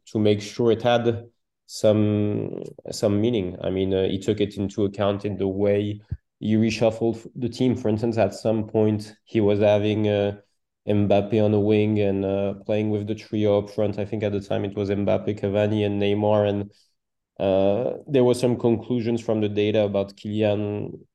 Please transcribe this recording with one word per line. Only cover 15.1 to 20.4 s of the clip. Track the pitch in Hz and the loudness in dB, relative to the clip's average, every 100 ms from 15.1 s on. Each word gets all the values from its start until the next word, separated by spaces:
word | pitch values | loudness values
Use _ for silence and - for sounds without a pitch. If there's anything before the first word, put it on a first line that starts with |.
| 98 101 104 | 0 -2 -4
Cavani, | 101 104 104 107 | -2 0 0 0
and | 104 101 | 0 0
Neymar, | 101 104 104 107 104 | 0 0 2 2 2
and | 101 101 _ _ _ _ _ _ - | -2 -6 _ _ _ _ _ _ -4
uh, | 98 95 98 104 - - - | 0 2 2 2 -2 -6 0
there | 139 | 2
were | 123 | 4
some | 123 123 117 | 4 0 0
conclusions | 120 110 - 123 113 117 | 0 0 -2 -4 -2 -2
from | 113 110 | -2 -2
the | 104 | 0
data | 104 104 107 | 0 0 2
about | 101 101 98 - | 0 0 -4 -8
Kylian, | 107 107 | -6 -2